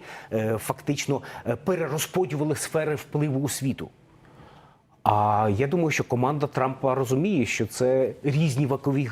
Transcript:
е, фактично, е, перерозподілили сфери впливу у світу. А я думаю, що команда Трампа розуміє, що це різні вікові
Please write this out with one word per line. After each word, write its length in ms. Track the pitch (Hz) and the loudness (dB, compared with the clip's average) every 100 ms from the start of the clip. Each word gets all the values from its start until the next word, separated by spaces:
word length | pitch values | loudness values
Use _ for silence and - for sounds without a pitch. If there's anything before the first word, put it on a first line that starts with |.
| - - - | -6 -16 -6
е, 260 | 107 110 110 | -2 0 -2
фактично, 640 | - - - 143 - 135 - - - | -4 -6 -2 -2 -2 -4 -4 -10 -4
е, 100 | 117 | -4
перерозподілили 1000 | - 180 156 151 - 185 185 147 151 147 | -2 -2 -2 -2 -2 0 0 0 -2 -2
сфери 380 | - 160 156 | -2 -2 0
впливу 460 | 147 - 151 151 131 | -4 -2 -2 0 0
у 80 | 143 | -2
світу. 400 | - 135 - - - _ - - - - - - _ _ _ | -2 -2 -4 -8 -14 _ -20 -20 -20 -20 -20 -20 _ _ _
А 440 | - 104 104 104 107 101 | 2 4 4 4 4 2
я 100 | 139 | 2
думаю, 240 | 175 160 | 2 0
що 140 | - | 0
команда 420 | - 123 127 147 143 | -2 0 0 0 -2
Трампа 480 | - 131 131 135 | 0 -2 0 0
розуміє, 520 | 127 127 131 185 180 110 | 0 2 2 2 2 0
що 200 | - 110 | 0 -4
це 460 | - 127 131 123 123 | 0 2 4 2 -2
різні 440 | 143 139 160 123 143 | -2 2 2 2 0
вікові 400 | 135 143 139 131 | 0 0 0 -2